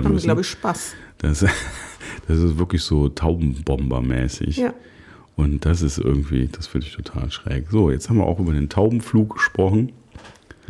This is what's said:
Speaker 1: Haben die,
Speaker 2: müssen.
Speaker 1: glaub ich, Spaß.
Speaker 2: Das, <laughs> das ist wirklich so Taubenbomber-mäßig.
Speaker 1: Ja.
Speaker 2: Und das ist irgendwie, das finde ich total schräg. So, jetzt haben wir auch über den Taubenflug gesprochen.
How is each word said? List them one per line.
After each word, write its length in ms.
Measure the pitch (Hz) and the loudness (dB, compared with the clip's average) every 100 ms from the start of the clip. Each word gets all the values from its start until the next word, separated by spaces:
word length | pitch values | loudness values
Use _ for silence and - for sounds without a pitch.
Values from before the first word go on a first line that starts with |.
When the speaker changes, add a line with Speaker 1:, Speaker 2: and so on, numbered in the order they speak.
Speaker 1:
Haben 60 | 67 | 4
die, 40 | |
Speaker 2:
müssen. 120 | - 165 | 2 2
Speaker 1:
glaub 120 | 160 | 0
ich, 80 | 190 | 0
Spaß. 420 | - - 170 - - - - | -4 -6 -4 -8 -14 -20 -4
Speaker 2:
Das, 220 | 76 76 | 0 2
<laughs> 880 | 101 - - - - - - - - | 2 0 -6 -12 -16 -16 -16 -14 -2
das 100 | 80 | 2
ist 200 | 85 78 | 2 2
wirklich 240 | 87 87 | 0 0
so 260 | - 78 71 | 2 2 2
Taubenbomber-mäßig. 1500 | - 82 85 80 65 76 67 69 64 62 62 62 - - 78 | 2 0 2 0 -2 -2 0 0 0 0 0 -2 -2 -4 0
Speaker 1:
Ja. 140 | 247 - - - - - - | -2 -4 -16 -20 -20 -20 -14
Speaker 2:
Und 300 | - 73 73 78 | 0 0 2 2
das 160 | 85 | 2
ist 160 | 78 67 | 0 0
irgendwie, 480 | 57 71 71 67 65 | 0 0 0 0 -2
das 160 | - 78 | -4 -6
finde 180 | - 73 | -6 -6
ich 80 | |
total 380 | - - - - | -12 -10 -6 -6
schräg. 320 | - - 67 76 | -8 -6 -6 0
So, 180 | 107 90 | 2 4
jetzt 180 | 67 - | 2 2
haben 100 | 113 | 2
wir 80 | 92 | 2
auch 120 | 85 | 0
über 140 | 87 | 0
den 160 | 76 73 | 0 0
Taubenflug 680 | - 107 117 - 113 107 | 2 2 2 2 2 2
gesprochen. 560 | - - - 95 104 127 - - - - - _ - - | 0 -2 2 2 2 0 -6 -20 -20 -20 -20 _ -20 -14